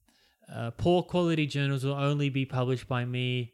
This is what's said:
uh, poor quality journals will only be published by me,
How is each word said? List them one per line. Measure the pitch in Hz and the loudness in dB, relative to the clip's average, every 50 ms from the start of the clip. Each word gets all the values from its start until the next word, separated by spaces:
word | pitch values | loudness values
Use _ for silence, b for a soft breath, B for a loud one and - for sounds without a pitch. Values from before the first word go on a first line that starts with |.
| _ b b b b b b b _ - - | _ b b b b b b b _ -14 -10
uh, | 117 117 120 | -8 -8 -6
poor | - - - 170 196 - - | -4 0 2 4 4 4 2
quality | - - 180 175 165 165 156 151 | 2 0 2 2 2 2 2 0
journals | 139 - 143 143 139 139 131 131 | 0 0 0 0 0 0 0 0
will | 139 139 | -2 0
only | 143 139 143 147 143 143 139 | 0 0 0 2 2 0 0
be | 127 135 131 | 0 -2 -2
published | - 131 127 123 127 131 120 - | -2 0 -2 0 0 0 -2 -2
by | - 131 123 120 | -4 -4 -2 -2
me, | 123 123 127 127 123 127 123 120 117 | -2 -2 -2 -2 -2 -2 -2 -4 -6